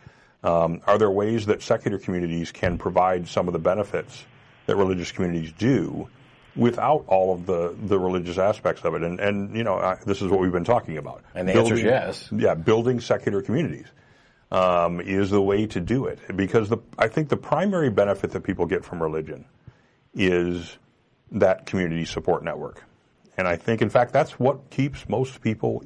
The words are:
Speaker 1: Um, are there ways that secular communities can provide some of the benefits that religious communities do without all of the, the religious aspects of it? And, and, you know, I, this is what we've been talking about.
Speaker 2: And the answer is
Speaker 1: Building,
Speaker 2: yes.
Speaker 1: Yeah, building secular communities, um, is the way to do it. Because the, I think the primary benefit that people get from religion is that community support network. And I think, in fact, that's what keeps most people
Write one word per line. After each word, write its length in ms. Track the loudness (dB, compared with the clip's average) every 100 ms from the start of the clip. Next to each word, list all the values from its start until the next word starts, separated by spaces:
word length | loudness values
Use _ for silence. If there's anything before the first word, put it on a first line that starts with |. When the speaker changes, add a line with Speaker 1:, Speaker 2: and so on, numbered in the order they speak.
| -20 _ _ _
Speaker 1:
Um, 380 | 0 2 2 0 0
are 100 | 4
there 140 | 4
ways 340 | 2 0 -2 0
that 160 | -2
secular 360 | 0 -2 0 -4
communities 540 | -4 -2 -2 -2 -6
can 260 | -4 -2 -2
provide 500 | 0 2 2 2 -2
some 180 | -2 -2
of 60 |
the 60 | 0
benefits 680 | 0 0 -2 -6 -8 -16 -20 -20 -20 _ -4
that 100 | 0
religious 360 | 2 0 -4
communities 400 | -4 -2 -2 -6
do 560 | -2 0 2 0 -6 -12 -16 -20 _ _ 0
without 480 | 2 2 0 0 2
all 280 | 2 2
of 100 | 0
the, 300 | -2 -2 -2 -4
the 160 | 0 0
religious 400 | 2 -2 -2 0
aspects 440 | 0 2 -2 -2
of 100 | -4
it? 80 | -2
And, 180 | -4 -2
and, 340 | -2 -2 -4
you 100 | -4
know, 100 | -2 0
I, 200 | -2 -4 -4
this 160 | -2
is 80 | 2
what 100 | 2
we've 120 | 2
been 120 | 0
talking 320 | 2 0 0 -10
about. 260 | -10 -16 -16
Speaker 2:
And 120 | -6 0
the 40 |
answer 220 | 4 4
is 80 | 2
Speaker 1:
Building, 40 | 2
Speaker 2:
yes. 420 | 0 0 -10 -8
Speaker 1:
Yeah, 220 | 0 0
building 460 | 0 2 2 2 -2
secular 420 | 0 0 0 -2
communities, 440 | -2 -2 -2 -6 -14 _ _ _ _ _ _
um, 480 | 2 4 4 2 0
is 300 | -2 0 2
the 120 | 2
way 240 | 4 2 0
to 140 | -4
do 240 | -2 -2 -2
it. 140 | -8 -10 -2
Because 320 | 2 2 2
the, 100 | -4 -4 -2
I 100 | 0
think 220 | 0 -2
the 60 | -2
primary 520 | 0 0 2 2 2
benefit 400 | 2 2 2 -2
that 100 | -6
people 240 | -4 -2 0
get 180 | -2
from 180 | -4 -4
religion 440 | -4 -4 -6 -12 -16 _ -20 _ _ _ _
is 600 | 0 2 4 2 -2 -8 -16 _ _ _ _ _
that 340 | 2 2 2 -2
community 380 | -2 0 -2
support 400 | -4 -6 -2 -2
network. 400 | -2 -8 -10 -14 -20 _ _ _ _ -4
And 120 | -2
I 80 | 0
think, 240 | 0 0
in 60 | 2
fact, 240 | 2 4
that's 260 | 2 0 0
what 300 | 0 0 -8
keeps 380 | -4 -4 -4 -6
most 320 | -2 -2 -4
people 420 | -4 -2 -2 -4